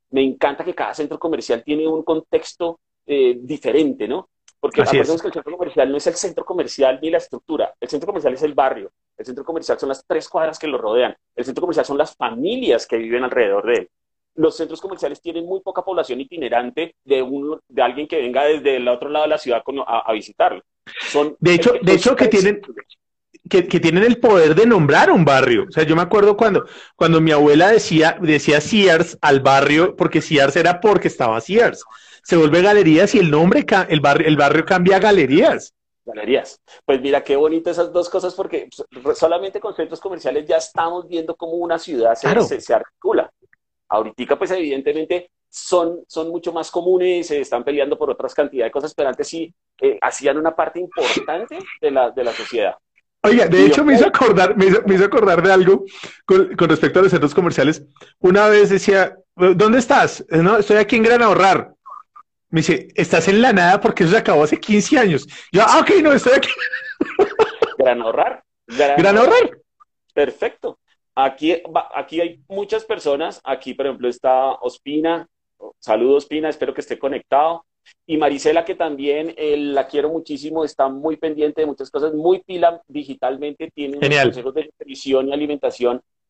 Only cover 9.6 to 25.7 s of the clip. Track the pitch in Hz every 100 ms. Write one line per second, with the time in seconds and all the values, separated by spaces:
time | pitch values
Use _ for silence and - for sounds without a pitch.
9.6 | 160 117 139 135 - 160 - 180 160 -
10.6 | 160 127 110 117 117 - _ - 123 123
11.6 | 175 151 135 143 156 - 123 113 160 254
12.6 | 233 117 - 117 113 120 127 127 107 101
13.6 | 104 117 90 _ _ _ _ - 156 -
14.6 | 156 156 196 185 156 143 170 165 170 190
15.6 | 190 185 185 180 151 127 139 170 123 120
16.6 | 123 135 170 _ - 135 127 139 143 156
17.6 | _ 127 123 127 151 160 123 123 147 156
18.6 | 139 131 123 123 143 151 156 151 - 117
19.6 | - 139 - 117 - 110 104 - - -
20.6 | - _ - - - 147 151 - 165 175
21.6 | 165 165 175 170 240 262 247 208 190 208
22.6 | - - - _ _ _ _ _ - 190
23.6 | 175 175 165 170 226 233 233 196 156 160
24.6 | 226 208 147 156 311 285 151 135 127 113
25.6 | 95